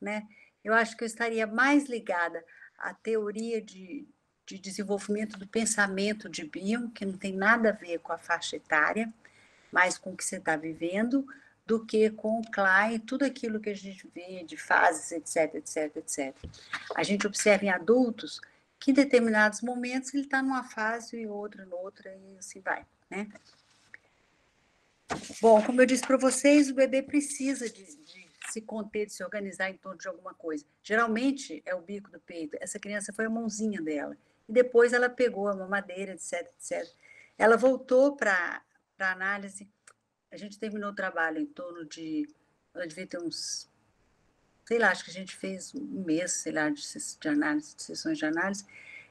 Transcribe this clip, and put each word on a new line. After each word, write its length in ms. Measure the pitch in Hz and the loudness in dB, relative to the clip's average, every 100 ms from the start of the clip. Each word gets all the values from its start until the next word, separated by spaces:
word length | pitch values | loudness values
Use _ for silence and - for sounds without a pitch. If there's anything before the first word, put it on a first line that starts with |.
né? 260 | 202 214 214 _ _ _ | -6 -6 -8 _ _ _
Eu 100 | 202 | 2
acho 220 | 226 220 - | 2 2 -2
que 80 | |
eu 40 | 226 | -8
estaria 400 | 226 233 226 220 | -4 -2 0 0
mais 380 | 220 262 285 277 | 2 6 6 4
ligada 600 | 233 214 175 170 165 - - - - | -2 -2 0 -2 -4 -12 -20 -20 -12
à 160 | - | -10
teoria 680 | 185 220 220 208 208 226 220 | -8 -2 -2 -2 -6 -4 -4
de, 440 | 208 190 185 - - _ _ _ - | -6 -14 -14 -14 -14 _ _ _ -18
de 140 | 190 | -14
desenvolvimento 800 | 196 190 196 202 196 208 214 196 | -10 -8 -2 -2 -2 -2 -4 -8
do 80 | 196 | -4
pensamento 800 | 226 226 - 202 190 202 214 180 | 0 2 4 2 2 0 -2 -6
de 140 | 165 | -10
Bion, 460 | 156 170 196 233 233 | -10 -6 -2 -2 -2
que 160 | - 196 | -6 -6
não 120 | 185 | -4
tem 140 | 196 | -6
nada 380 | 190 202 233 220 | 2 4 6 4
a 20 | |
ver 280 | 202 175 165 | 0 -4 -6
com 120 | - | -6
a 60 | 165 | -8
faixa 400 | - 170 - - | -2 -4 -4 -10
etária, 540 | - 156 156 202 226 - - _ _ _ _ | -2 2 2 0 -4 -8 -20 _ _ _ _
mas 260 | 175 180 - | 2 2 0
com 140 | 190 | -8
o 60 | 180 | -10
que 80 | - | -8
você 140 | 185 | -4
tá 180 | 170 156 | -2 -2
vivendo, 680 | 160 160 165 190 240 277 269 - _ _ - | -2 -6 -2 0 2 0 -2 -10 _ _ -2
do 180 | 220 226 | -2 2
que 240 | 220 220 | 4 4
com 300 | 214 214 226 | 2 -2 -2
o 120 | 220 | -2
Klein, 480 | - 190 190 214 226 | 0 4 4 4 0
tudo 240 | 226 262 | -4 0
aquilo 360 | 269 254 233 214 | 0 0 -4 -4
que 100 | 214 | -4
a 60 | 196 | -6
gente 320 | 196 190 - | -10 -16 -18
vê 300 | - 185 185 | -16 -14 -14
de 140 | 311 - | -14 -10
fases, 540 | - - 175 156 - | 2 4 6 2 -4
et 120 | 170 - | -8 -2
cetera, 300 | 170 156 160 | 0 0 -2
et 100 | - | -6
cetera, 320 | 165 151 156 | -4 -4 -6
et 120 | - | -8
cetera. 400 | - 135 - - - - - - | -6 -6 -8 -16 -16 -12 -10 -6
A 80 | - | -4
gente 240 | 160 202 202 | 0 0 0
observa 400 | - 214 196 202 | 2 4 6 4
em 40 | |
adultos 720 | 180 170 240 240 226 - - - _ _ _ | 2 4 6 4 0 -10 -14 -18 _ _ _
que 120 | - | 4
em 20 | |
determinados 680 | 269 277 247 226 214 214 214 | 4 6 6 6 6 4 2
momentos 520 | 240 247 247 254 254 | -4 -4 -4 -6 -4
ele 140 | 285 277 | -6 -2
tá 160 | 269 | 0
numa 200 | 269 262 | 0 -2
fase 520 | 247 - 214 233 226 233 | -6 -4 -2 -4 -6 -10
e 120 | 214 | -8
outra, 380 | 202 208 202 190 | -8 -10 -12 -12
noutra, 480 | 175 190 - 190 | -10 -10 -14 -18
e 240 | 190 190 190 | -18 -20 -18
assim 220 | 185 196 | -16 -8
vai, 260 | 190 - - _ _ | -4 -4 -6 _ _
né? 200 | 185 208 - _ _ _ _ _ - _ _ _ _ _ _ _ _ _ _ - - - - | -8 -8 -12 _ _ _ _ _ -20 _ _ _ _ _ _ _ _ _ _ -10 -10 -10 2
Bom, 200 | 226 214 | 8 8
como 180 | 214 247 | 8 4
eu 40 | 254 | 6
disse 200 | 254 - | 4 2
pra 120 | 262 | 2
vocês, 520 | 262 254 285 294 269 | 2 4 8 8 6
o 40 | |
bebê 280 | 262 262 262 | 4 2 2
precisa 680 | 269 294 285 - 262 247 233 | 0 0 0 -2 -4 -4 -6
de, 140 | 196 | -10
de 480 | 196 - - 185 185 _ - | -18 -20 -20 -20 -20 _ -12
se 100 | 226 | -12
conter, 460 | 220 214 208 214 208 | -8 -8 -6 -4 -6
de 80 | |
se 100 | - | -6
organizar 460 | 202 208 196 170 190 | -8 -6 -6 -4 -4
em 80 | 190 | -4
torno 220 | 190 175 | -14 -12
de 80 | 190 | -10
alguma 260 | 170 185 | -10 -14
coisa. 320 | 170 165 151 - _ | -10 -8 -8 -10 _
Geralmente 800 | - 214 233 220 269 277 - 151 - | -2 2 2 2 0 0 -6 -10 -6
é 100 | 185 | -6
o 60 | |
bico 280 | 170 202 202 | -6 -12 -14
do 100 | 165 | -20
peito. 380 | - 175 151 - | -14 -10 -10 -10
Essa 200 | 202 214 | -10 -10
criança 340 | 202 208 202 | -8 -8 -8
foi 120 | 208 220 | -4 -4
a 40 | |
mãozinha 520 | 226 226 202 220 190 | -2 -4 -4 -4 -2
dela. 360 | 156 147 147 147 _ _ - | -4 -4 -6 -10 _ _ 0
E 20 | |
depois 420 | 226 247 233 240 | 2 6 6 6
ela 160 | 247 247 | 6 2
pegou 380 | 247 247 196 202 | 2 0 0 -2
a 80 | 196 | -4
mamadeira, 580 | 185 196 190 180 196 | -2 -4 -4 -8 -10
et 80 | 175 | -10
cetera, 280 | - 175 170 | -8 -8 -8
et 140 | _ | _
cetera. 260 | - 175 170 _ _ - _ - | -8 -8 -8 _ _ -20 _ 4
Ela 180 | 214 226 | 6 8
voltou 600 | 254 254 - 254 277 285 | 6 4 4 6 6 4
pra, 460 | 214 185 170 - - _ _ - | 2 2 0 -6 -12 _ _ -4
pra 140 | 190 | -4
análise. 580 | 185 190 202 196 190 202 _ _ _ _ _ _ | -2 -4 -4 -8 -14 -20 _ _ _ _ _ _
A 60 | 170 | -14
gente 200 | 202 - | -14 -8
terminou 340 | 220 208 202 | -6 -4 -6
o 40 | 202 | -4
trabalho 440 | 190 170 160 156 | -4 0 -2 -2
em 60 | 147 | -6
torno 400 | - 175 170 156 | -8 -12 -12 -14
de, 420 | - 160 156 147 _ _ _ _ | -12 -6 -4 -4 _ _ _ _
ela 140 | 170 170 | -10 -10
devia 180 | 160 185 | -10 -10
ter 140 | 175 | -8
uns, 500 | 170 - - - - _ _ _ _ _ _ _ _ _ - | -8 -8 -6 -8 -10 _ _ _ _ _ _ _ _ _ -2
sei 140 | 233 | 4
lá, 100 | 208 | 4
acho 140 | 180 | 4
que 80 | - | -4
a 20 | |
gente 220 | 180 190 - | -12 -12 -10
fez 400 | 190 190 - - | -8 -8 -10 -10
um 280 | - 190 | -8 -6
mês, 280 | 175 156 180 | -2 0 0
sei 220 | - 165 | -4 -4
lá, 160 | 156 151 | -2 -2
de 160 | 147 - | -2 -8
ses-, 320 | - - - | -10 -12 -8
de 80 | 311 | -2
análise, 480 | 294 302 302 - - | 0 2 0 -4 -12
de 80 | |
sessões 340 | - - - 160 | -12 -6 -4 -2
de 80 | - | -2
análise. 400 | 165 190 202 - - - - - | 0 -2 -4 -10 -20 -20 -20 -4